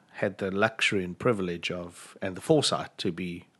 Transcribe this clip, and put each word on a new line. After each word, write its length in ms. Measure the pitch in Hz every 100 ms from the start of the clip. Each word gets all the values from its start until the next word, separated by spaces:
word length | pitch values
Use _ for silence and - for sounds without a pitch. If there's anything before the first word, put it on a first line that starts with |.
| _
had 240 | - 107 95
the 100 | 98
luxury 520 | 95 110 - - 104
and 140 | 90 87
privilege 520 | 131 104 92 87 -
of, 460 | 90 87 - - -
and 140 | 98 92
the 60 |
foresight 560 | - 156 - 73 73 -
to 120 | 101
be 340 | 85 90 85 -